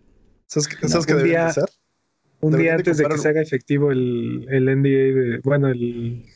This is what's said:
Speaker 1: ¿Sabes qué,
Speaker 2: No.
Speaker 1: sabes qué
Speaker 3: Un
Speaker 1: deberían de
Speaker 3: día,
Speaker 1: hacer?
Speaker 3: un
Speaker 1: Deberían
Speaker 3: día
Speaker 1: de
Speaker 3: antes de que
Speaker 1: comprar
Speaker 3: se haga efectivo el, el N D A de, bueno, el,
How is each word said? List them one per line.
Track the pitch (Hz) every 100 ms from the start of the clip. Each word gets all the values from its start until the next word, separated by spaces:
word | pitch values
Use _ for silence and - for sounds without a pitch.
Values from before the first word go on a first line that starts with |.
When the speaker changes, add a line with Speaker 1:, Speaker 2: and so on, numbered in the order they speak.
| _ _ _ _ _
Speaker 1:
¿Sabes | 156 147
qué, | -
Speaker 2:
No. | 151
Speaker 1:
sabes | 170 156
qué |
Speaker 3:
Un | 156
Speaker 1:
deberían | 170 165
de |
Speaker 3:
día, | 165 156
Speaker 1:
hacer? | 165 - _ _ _ _ _ _
Speaker 3:
un | 156
Speaker 1:
Deberían | 160
Speaker 3:
día | 165
Speaker 1:
de | 165
Speaker 3:
antes | 180 156
de |
que | 147
Speaker 1:
comprar | 151
Speaker 3:
se | 151
haga | 151
efectivo | 156 131 - 143 143
el, | 131 127 120 117 123 120
el | 135 131
N | 135 139
D | 135
A | 135
de, | 131 123 117
bueno, | 135 143 135
el, | 123 120 120 117 120 -